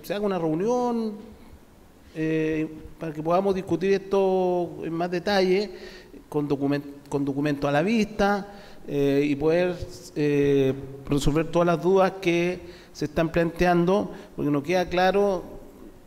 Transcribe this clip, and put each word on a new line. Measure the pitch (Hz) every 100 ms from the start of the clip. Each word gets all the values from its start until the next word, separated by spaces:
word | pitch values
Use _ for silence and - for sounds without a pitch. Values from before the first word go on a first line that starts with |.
se | -
haga | 202 208
una | 185
reunión, | 165 160 214 247 240 233 220 208 - - - - - - - - - 160
eh, | 156 160 156 156 156 156 - -
para | 165
que | 151
podamos | 156 180 196 190
discutir | - 165 190
esto | 196 196 196 190 185 185 180 165 151
en | 160
más | 165 175
detalle, | 180 202 196 185 185 202 - - - - - -
con | 147 143
document-, | 139 139 143 143 - -
con | 143 139
documentos | 135 151 139 143
a |
la | 143
vista, | 185 233 214 - 202 202 196 - - - -
eh, | 143 139 139 147
y | 139
poder, | 156 170 180 165 - - - 156
eh, | 147 143 143 139 135 135 - - -
resolver | 143 147 151 160
todas | 170 170
las | 165
dudas | 170 190 185 185
que | 175 170 175 180 - - -
se | - 147
están | - 160
planteando, | 170 170 - 180 175 175 202 190 - - -
porque | 143
no | 143
queda | 147 185 170
claro | 175 185 196 202 180 - - - - - -